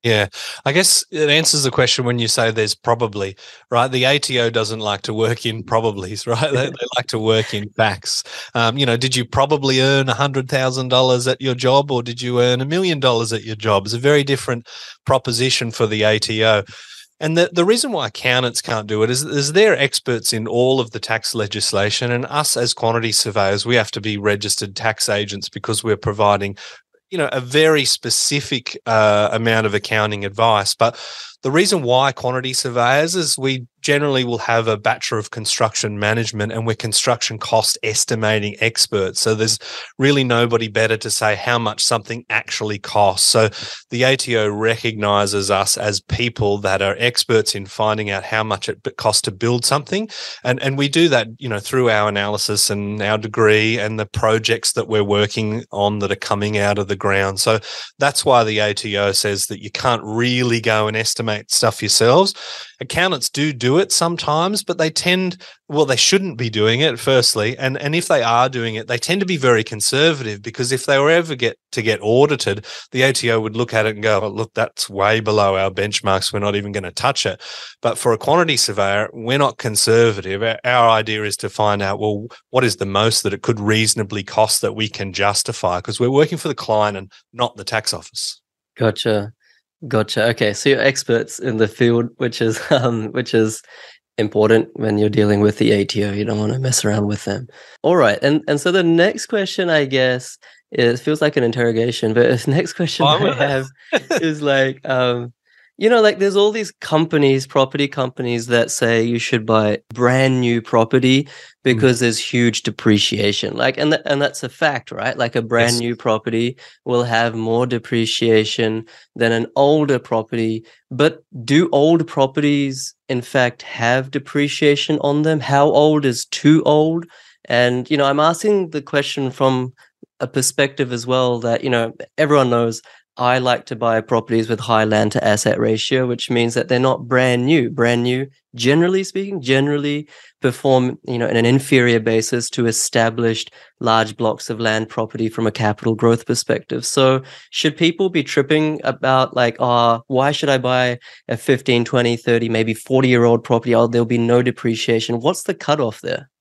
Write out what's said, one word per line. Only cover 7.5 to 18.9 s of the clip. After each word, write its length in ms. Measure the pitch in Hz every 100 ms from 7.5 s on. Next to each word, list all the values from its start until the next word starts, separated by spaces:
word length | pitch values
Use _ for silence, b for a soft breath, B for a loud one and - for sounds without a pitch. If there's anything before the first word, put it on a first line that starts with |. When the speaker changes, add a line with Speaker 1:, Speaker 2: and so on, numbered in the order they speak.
| 107
Speaker 1:
in 140 | 104
facts. 540 | - 110 95 - - - B B
Um, 240 | 120 117 131
you 80 | 135
know, 120 | 117
did 180 | 131 127
you 100 | 117
probably 560 | - 139 151 135 131
earn 260 | 131 139 131
a 60 |
hundred 340 | - 139 135 131
thousand 420 | 139 131 131 127
dollars 380 | 127 127 123 123
at 140 | 113
your 140 | 135 123
job, 340 | 127 135 143
or 140 | 127
did 180 | 120 120
you 180 | 123 123
earn 220 | 123 123
a 40 | 135
million 340 | 170 190 151
dollars 340 | 131 117 113
at 120 | 110 110
your 100 | 110
job? 320 | 110 101 101
It's 80 | 117
a 20 |
very 260 | 135 147
different 440 | 139 135 - 120 - B B B -
proposition 640 | 131 - 113 131 - 117
for 160 | - 113
the 160 | 107
A 160 | 107 107
T 260 | - 110 110
O. 160 | 107 98 B B B B _
And 160 | 156 165
the, 140 | 175
the 140 | 170 175
reason 260 | 233 277
why 140 | 190 117
accountants 560 | - 127 123 123 -
can't 240 | - 113
do 160 | 107